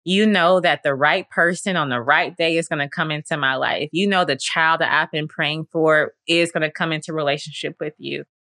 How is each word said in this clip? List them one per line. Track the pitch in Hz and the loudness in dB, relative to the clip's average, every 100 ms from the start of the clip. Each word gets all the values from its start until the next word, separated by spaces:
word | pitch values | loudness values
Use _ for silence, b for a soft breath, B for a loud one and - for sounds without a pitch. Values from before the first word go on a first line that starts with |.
You | 165 190 214 | -2 2 4
know | 196 170 185 | 4 4 4
that | 170 147 | 4 0
the | 147 | 0
right | 135 147 180 - | 0 2 0 -2
person | - 170 180 202 175 | 2 2 2 -2 -2
on | 143 | 0
the | 123 | -2
right | 120 151 151 175 | 2 2 2 0
day | 165 165 | 0 0
is | 165 | -2
gonna | 156 143 | -4 -4
come | - 160 | -4 -4
into | 151 - 156 | -4 -4 -2
my | 135 135 | 0 0
life. | 135 - 151 | -2 -2 -4
You | 165 202 | -2 2
know | 190 | 2
the | 175 180 | 0 -2
child | - 170 160 160 | -2 2 2 2
that | 160 | 2
I've | 147 165 | 0 0
been | 156 151 | -4 -6
praying | - 151 156 160 | -4 -4 -4 -6
for | 165 156 156 143 - - | 0 2 4 2 -4 -2
is | 170 165 | 0 0
gonna | 165 156 | 0 -4
come | - 165 | -2 -4
into | 156 - | -4 -6
relationship | 156 143 143 156 143 147 - | -4 -2 -2 -6 -10 -10 -8
with | 151 - | -10 -10
you. | 143 143 - _ | -10 -10 -12 _